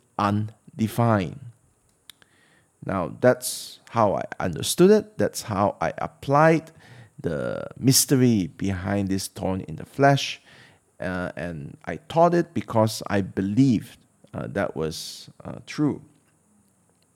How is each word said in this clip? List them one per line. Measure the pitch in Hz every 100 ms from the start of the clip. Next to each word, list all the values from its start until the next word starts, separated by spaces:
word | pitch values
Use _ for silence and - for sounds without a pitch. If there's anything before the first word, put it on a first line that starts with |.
| _ -
undefined. | 101 101 110 - - - 110 - 117 107 85 - 117 - _ _ _ _ - - _ _ _ _ _ _
Now, | - 95 82 57
that's | 123 127 - - - - -
how | 117 104
I | 71 - -
understood | 95 76 - - 180
it. | 214 208 -
That's | 101 -
how | - 98 101 -
I | 82 -
applied | - - - 143 160 160 - - - - - -
the | - 73 62 50 - -
mystery | 123 127 - 139 127 110 87
behind | - 98 92 95 101 95
this | 95 -
thorn | - 92 95
in | - 78
the | -
flesh, | - 139 139 - - _ - - _ _ -
uh, | 90 92 87 -
and | 85 80 69 -
I | - 82 -
taught | 165 170
it | 175 165
because | 110 - 113 110 - -
I | 101
believed, | 95 - 98 104 139 104 - - _ _ _
uh, | - 58
that | 98 95 -
was, | 80 78 - - - -
uh, | - - -
true. | - 147 - - _ _ _ _ _ _ _ _ _ _